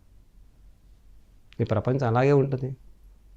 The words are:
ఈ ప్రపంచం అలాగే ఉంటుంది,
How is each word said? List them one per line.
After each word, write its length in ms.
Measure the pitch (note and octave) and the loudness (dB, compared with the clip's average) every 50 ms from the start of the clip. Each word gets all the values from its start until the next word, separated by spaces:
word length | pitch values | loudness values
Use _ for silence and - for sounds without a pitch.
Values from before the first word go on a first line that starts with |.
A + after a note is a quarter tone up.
| - - - - - - - - - - - - - - - _ - - - - - - - - - - - - - - - - | -18 -20 -20 -20 -20 -20 -20 -20 -20 -20 -20 -20 -20 -20 -20 _ -20 -20 -20 -20 -20 -20 -20 -20 -20 -20 -20 -20 -20 -14 -6 -6
ఈ 20 | A#2 | -4
ప్రపంచం 440 | - A2 G#2+ - - C3 C#3 C3+ | -2 -2 -2 0 -2 -2 0 0
అలాగే 240 | A#2 A2+ B2 C3 C#3 | 0 0 2 2 4
ఉంటుంది, 440 | C#3+ C#3 C3+ C#3 C#3 C3 C3 C3 C3+ - - - - - - - - - - - - | 4 4 2 0 -2 -6 -6 -8 -10 -14 -18 -20 -20 -20 -20 -20 -20 -20 -20 -8 -2